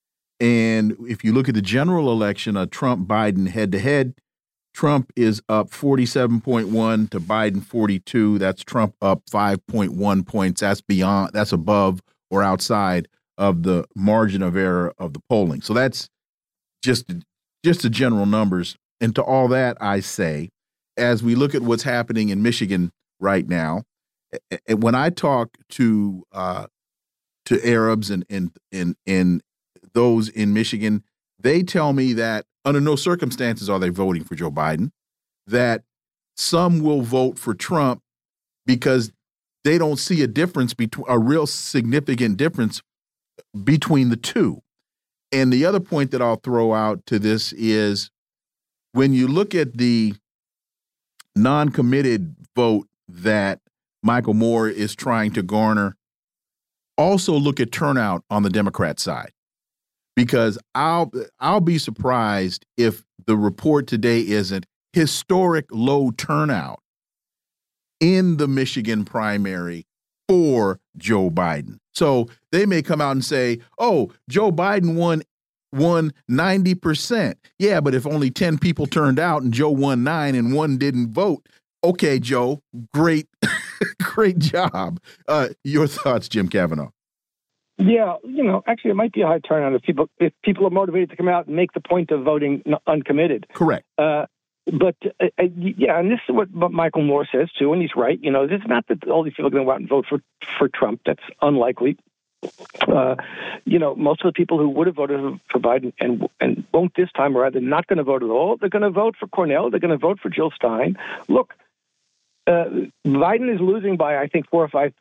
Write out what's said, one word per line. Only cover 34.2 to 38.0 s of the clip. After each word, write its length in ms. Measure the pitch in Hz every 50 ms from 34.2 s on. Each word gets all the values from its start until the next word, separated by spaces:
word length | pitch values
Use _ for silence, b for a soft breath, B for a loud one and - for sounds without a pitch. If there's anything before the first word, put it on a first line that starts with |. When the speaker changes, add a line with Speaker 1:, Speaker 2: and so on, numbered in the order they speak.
| 78
Speaker 1:
for 120 | - 85
Joe 140 | 76 87 78
Biden, 420 | 73 80 76 78 78 80 110 160 - _ _ _ _ _ _ _ _ _ _
that 380 | 98 110 123 123 120 117 107 - _ _ _ _ _ _ _ _ _ _ -
some 420 | - - 175 165 180 175 170 160
will 220 | 151 151 151 139
vote 360 | 120 113 131 131 127 131 - -
for 160 | - 117 101
Trump 480 | - - - 180 156 143 127 120 -